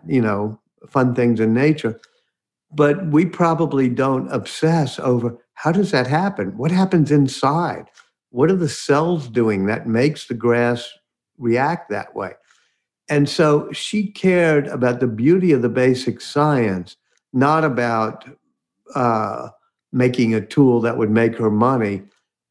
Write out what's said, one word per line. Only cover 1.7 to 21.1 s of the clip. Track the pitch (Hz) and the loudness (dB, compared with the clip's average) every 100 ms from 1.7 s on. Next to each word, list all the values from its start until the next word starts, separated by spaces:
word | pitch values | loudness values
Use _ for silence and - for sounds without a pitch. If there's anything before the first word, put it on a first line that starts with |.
| 151 117 110 - _ _ _ _ _ _ | 0 -4 -8 -16 _ _ _ _ _ _
but | 151 147 147 175 | 0 2 2 2
we | 147 | 2
probably | 175 - 170 160 156 139 127 | 2 0 0 0 0 0 0
don't | 120 135 131 127 | 0 0 -2 -4
obsess | 131 - - 160 165 135 - | -8 -8 -2 0 2 0 -2
over, | 127 123 117 120 _ | -2 0 -2 -8 _
"How | - 151 | -6 -2
does | 175 190 | 0 0
that | 135 127 | 0 0
happen? | 151 196 190 95 | 0 -2 -4 -8
What | 101 151 | -4 -2
happens | 185 185 175 135 | 0 2 2 4
inside? | 147 135 - 139 160 165 87 - _ _ _ _ | 4 2 0 0 0 -2 -6 -14 _ _ _ _
What | 123 160 | 0 2
are | |
the | 190 156 | 2 -2
cells | - - 143 165 170 123 | -4 0 0 0 -2 -2
doing | 117 110 98 | 0 0 0
that | 98 113 117 | -2 -2 -2
makes | 113 143 147 | 0 0 -2
the | - | -8
grass | 123 120 117 120 120 - - _ _ _ - | -2 0 2 0 -2 -6 -18 _ _ _ -6
react | 120 120 143 170 - | -2 0 0 -4 -6
that | 101 - | -8 -8
way?" | - 95 - _ _ _ _ _ _ - | -10 -10 -12 _ _ _ _ _ _ -2
And | 147 143 | 0 0
so | - 151 147 - | 2 2 2 -2
she | - - 214 196 | -10 -6 -4 -4
cared | - 185 180 165 151 135 | -2 2 2 4 2 0
about | 127 123 123 | -2 -2 0
the | 123 | -2
beauty | 107 135 185 180 | 0 2 4 4
of | 135 | 2
the | 120 | 2
basic | 120 127 127 - - | 2 2 0 -4 -8
science, | - 147 151 139 110 95 85 - _ _ _ | -4 0 2 2 0 -2 -8 -18 _ _ _
not | 131 139 160 | 0 2 2
about, | 156 123 120 113 107 - - - _ _ _ _ - | 0 0 -2 0 -2 -6 -18 -20 _ _ _ _ -10
uh, | 135 120 110 107 62 - - _ _ _ | -2 0 0 -4 -8 -12 -18 _ _ _
making | 127 127 127 113 | 0 0 2 0
a | 110 | 0
tool | 101 - 135 120 | 0 4 4 4
that | 117 - | 0 -2
would | 107 | 0